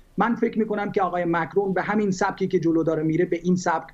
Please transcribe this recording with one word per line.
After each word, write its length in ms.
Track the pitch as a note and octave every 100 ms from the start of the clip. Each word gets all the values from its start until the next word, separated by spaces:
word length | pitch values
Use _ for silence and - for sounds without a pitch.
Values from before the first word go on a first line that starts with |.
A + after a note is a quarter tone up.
| - -
من 180 | A3
فکر 240 | A#3 A#3 A3
می‌کنم 340 | G#3 G#3 G3+
که 100 | G3+
آقای 220 | F3+ F3+
ماکرون 480 | F3 E3+ D#3+ F#3+ G3
به 100 | F3+
همین 280 | E3+ G#3+ G3+
سبکی 380 | F#3 G3 F#3+ F#3+
که 120 | F3+
جلو 220 | E3 E3
داره 200 | D#3 D#3
میره، 220 | D#3+ D#3+
به 160 | E3+ E3+
این 140 | F3+ F3+
سبک، 320 | F3+ E3 -